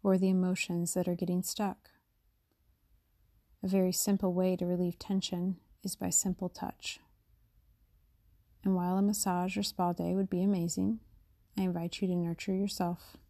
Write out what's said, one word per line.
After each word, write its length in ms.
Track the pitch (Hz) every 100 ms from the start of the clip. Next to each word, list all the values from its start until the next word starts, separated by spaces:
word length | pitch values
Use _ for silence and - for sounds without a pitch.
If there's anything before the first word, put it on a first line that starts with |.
or 140 | 202 190
the 120 | 190
emotions 640 | 185 180 185 - 175 170
that 140 | - 180
are 80 | 175
getting 260 | 175 180
stuck. 480 | 180 - 208 - _ _ _ _ _ _ _ _ _ _ _ _ _ _ _ _ _ _
A 60 | 190
very 240 | 196 185
simple 420 | 180 - 196 190
way 220 | 180 185
to 100 | 185
relieve 360 | 175 180 180 175
tension 560 | - 190 - 180 180 180 _ -
is 140 | 190 -
by 140 | 185
simple 380 | - 196 180 185
touch. 520 | - - - - - _ _ _ _ _ _ _ _ _ _ _ _ _ _ _ _
And 140 | 196 185
while 220 | 180 185
a 40 |
massage 540 | 202 214 - 180 180 190
or 80 |
spa 280 | 202 - 175
day 220 | 175 170
would 160 | 185 190
be 140 | 180
amazing, 560 | 196 196 170 180 190 226 - - _ _ _ -
I 40 |
invite 380 | 190 175 170 -
you 60 | 190
to 80 |
nurture 400 | 175 170 170 -
yourself. 640 | 190 202 - 175 175 - - -